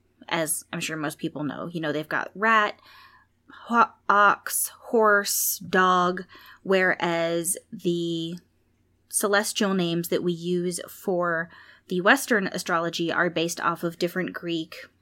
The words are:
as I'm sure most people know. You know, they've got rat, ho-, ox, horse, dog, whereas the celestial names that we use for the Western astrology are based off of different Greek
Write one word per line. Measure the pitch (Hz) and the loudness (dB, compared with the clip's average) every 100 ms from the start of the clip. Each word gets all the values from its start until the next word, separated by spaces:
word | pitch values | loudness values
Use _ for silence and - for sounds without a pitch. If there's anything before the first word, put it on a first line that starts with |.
| _ _ - | _ _ -6
as | 170 156 - - | -2 -2 -4 -6
I'm | 170 | -8
sure | 170 160 | -6 -4
most | 151 - | -6 -6
people | 165 151 | -6 -4
know. | 151 - - | -6 -6 -8
You | 175 | -4
know, | 160 | -2
they've | 147 156 | -2 -2
got | 147 - | -4 -4
rat, | 185 220 226 - - - - - _ _ _ _ | -2 2 4 2 -2 -16 -20 -20 _ _ _ _
ho-, | - - 233 - - - | -20 0 2 2 2 2
ox, | 202 202 - - - - - | 6 6 4 -2 -6 -6 -8
horse, | - 233 214 202 202 - - - | -2 4 6 4 2 -2 -2 -4
dog, | 175 185 185 180 180 185 180 - - - | 0 4 4 4 2 0 -8 -18 -20 -14
whereas | - 190 185 - 175 170 165 170 170 - - | 0 4 4 2 0 0 0 0 -2 -4 -8
the | 185 180 170 170 165 165 175 - _ _ _ _ _ _ | -6 -2 0 -2 -4 -6 -10 -14 _ _ _ _ _ _
celestial | - 208 202 214 - 208 | -2 0 0 0 0 0
names | 190 175 170 170 | 2 0 -2 0
that | 180 | -2
we | 180 | 0
use | 165 170 180 175 175 - | -2 -2 0 0 -4 -10
for | - - 175 175 165 170 - - - - | -10 -4 -2 0 -2 -4 -12 -20 -20 -6
the | 180 | 0
Western | 185 269 - 220 190 | 2 2 0 0 0
astrology | 175 - 175 170 165 170 | -4 -2 -2 -2 -4 -2
are | - 175 | 0 0
based | 165 170 - | 0 -2 -2
off | - 170 | -4 -2
of | 170 170 | -6 -2
different | 175 - 170 | -4 -2 -6
Greek | - 175 170 165 - - _ | -8 -6 -6 -6 -12 -20 _